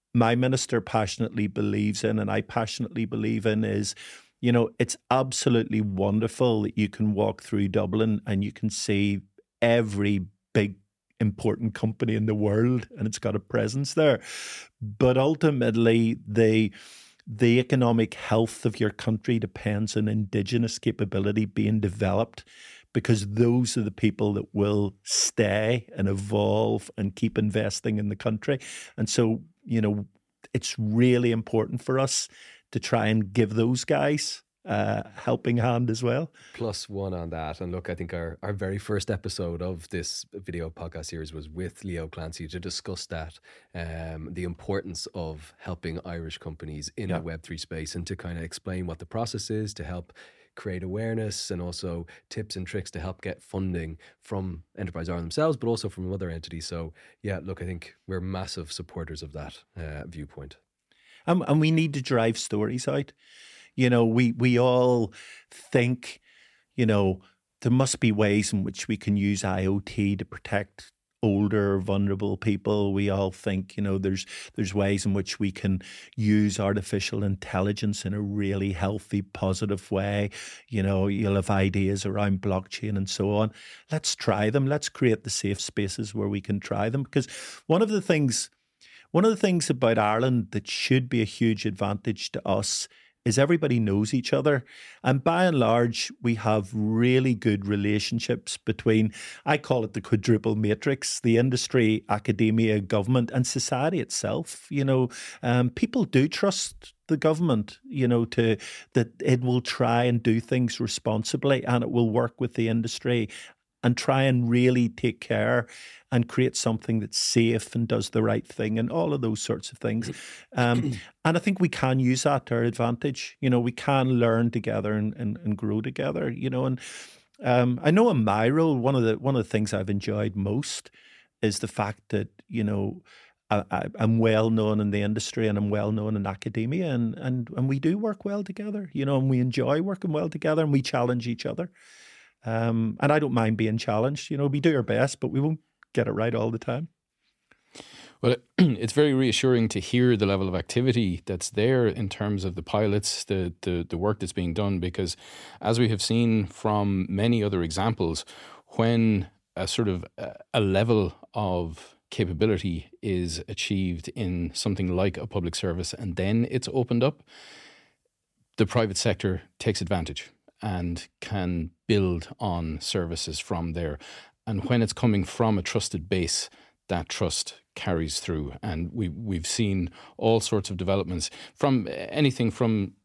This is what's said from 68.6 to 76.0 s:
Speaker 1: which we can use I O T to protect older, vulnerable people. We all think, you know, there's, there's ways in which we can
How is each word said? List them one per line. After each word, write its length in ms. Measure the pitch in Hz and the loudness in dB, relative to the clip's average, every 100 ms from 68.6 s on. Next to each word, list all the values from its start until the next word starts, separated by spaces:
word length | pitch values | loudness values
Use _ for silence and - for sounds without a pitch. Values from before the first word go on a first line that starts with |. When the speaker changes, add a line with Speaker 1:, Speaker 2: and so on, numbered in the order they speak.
Speaker 1:
which 240 | 95 92 - | -2 -6 -6
we 100 | 110 | -4
can 200 | - 101 | 0 0
use 260 | 101 98 | 2 0
I 240 | 98 95 95 | 0 0 0
O 140 | 98 | 0
T 340 | - - 101 | -2 -2 0
to 100 | 98 | -2
protect 680 | - - - 104 101 _ - _ _ - | -6 -12 -4 -4 -4 _ -20 _ _ -2
older, 560 | 110 98 104 107 101 98 | 0 2 2 2 2 0
vulnerable 580 | 95 98 101 98 101 98 | 0 0 0 0 -2 -2
people. 560 | 113 98 - 104 101 | -2 -2 0 0 0
We 160 | 98 101 | 0 0
all 220 | 98 95 | 0 -2
think, 480 | 92 - 95 95 - | -4 -4 -4 -6 -4
you 40 | |
know, 140 | 101 98 | -2 -2
there's, 300 | 95 95 - - - - | -2 -4 -6 -14 -14 -6
there's 180 | 98 | -4
ways 320 | 101 98 101 104 | 0 0 0 0
in 80 | |
which 260 | 98 92 - | -2 -4 -4
we 100 | 101 | -4
can 300 | - 101 92 - - | -2 -2 -2 -4 -20